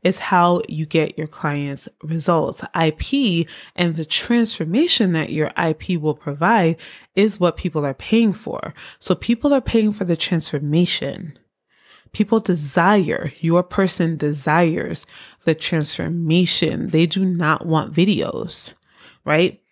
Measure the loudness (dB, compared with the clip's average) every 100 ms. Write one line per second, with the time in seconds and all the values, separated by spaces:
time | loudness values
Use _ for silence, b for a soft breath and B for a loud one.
0 | 0 -2 0 4 4 2 -2 -8 -2 0
1 | 0 -4 -10 -6 -4 -4 -6 -8 -14 _
2 | -6 -4 0 0 0 -6 -8 0 0 -2
3 | -4 0 2 0 -2 B B -4 -2 -2
4 | -4 -6 0 2 2 -2 -2 0 2 2
5 | 2 2 -2 -2 -2 0 0 -2 -2 -2
6 | -2 -4 -8 -2 2 4 2 0 B B
7 | B 0 0 2 0 0 -4 -2 -4 -6
8 | 0 4 4 0 -8 -8 -10 B B B
9 | -4 -2 0 0 2 2 2 2 2 0
10 | -2 -2 0 -2 -2 -4 0 2 2 0
11 | -6 -8 -14 -16 _ _ _ b b b
12 | b -4 2 2 2 -2 0 2 4 4
13 | 2 -2 -4 -4 2 2 2 0 0 0
14 | -2 0 -4 -2 0 2 2 0 -4 -8
15 | -10 B B B -2 -2 -2 -2 -2 -4
16 | -4 -4 2 2 2 2 0 -2 0 2
17 | 2 2 0 0 0 0 0 -2 0 2
18 | 2 2 -2 -6 -8 -10 -14 -18 b b
19 | b b 0 2 2 -2 _